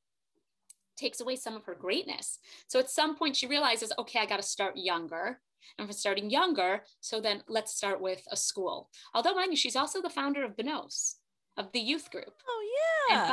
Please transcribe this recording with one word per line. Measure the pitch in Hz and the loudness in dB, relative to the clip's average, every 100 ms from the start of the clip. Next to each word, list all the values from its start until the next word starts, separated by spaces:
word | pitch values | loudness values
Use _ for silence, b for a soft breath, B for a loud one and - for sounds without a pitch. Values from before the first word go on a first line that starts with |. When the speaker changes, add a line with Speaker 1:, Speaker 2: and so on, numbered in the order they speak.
| _ _ _ _ _ _ - - _ - | _ _ _ _ _ _ -20 -20 _ -6
Speaker 1:
takes | - - | -4 -4
away | 247 254 | -4 -6
some | - 220 | -6 -10
of | 208 | -10
her | 165 | -6
greatness. | 180 247 - - - - B B - | -2 -2 -2 -6 -8 -10 B B 0
So | 254 | 2
at | 262 | 2
some | - 311 302 | 2 2 2
point | 311 262 | 0 2
she | 247 | 2
realizes, | 294 285 226 220 - | 2 2 2 0 -4
"Okay, | 226 233 | -2 0
I | 214 | 0
gotta | 202 | 0
start | 202 - 196 185 | -2 -2 -2 -2
younger. | 185 170 165 165 190 254 _ _ B - | -2 -2 -2 -4 -4 -6 _ _ B -10
And | 208 | -8
from | 208 | -4
starting | 208 196 208 | 0 0 2
younger, | 262 370 285 180 202 - _ | 4 4 4 2 2 -4 _
so | - 220 | -8 -2
then | 214 202 - | 0 -2 -2
let's | 220 214 - | -2 -2 -2
start | 202 190 | 0 0
with | 190 185 - | -2 -4 -4
a | 202 | -2
school." | - - 180 160 - B B 226 | -2 0 -2 -4 -8 B B 0
Although, | 285 | 2
mind | 381 381 | 4 2
you, | 330 | 4
she's | 254 254 | 2 2
also | 294 392 | 0 0
the | 349 | -2
founder | - 277 285 262 | 0 0 0 -2
of | 202 | -2
Benos, | 240 302 - - - - _ _ _ - | -2 -4 -4 -2 -2 -2 _ _ _ -8
of | 196 | -4
the | 247 | -2
youth | 226 302 - | 0 -2 -4
group. | - - - 523 | -10 -12 -12 -6
Speaker 2:
Oh, | 466 415 508 659 640 539 | -4 -2 2 2 4 6
yeah. | 269 | 6
Speaker 1:
And | 190 | 6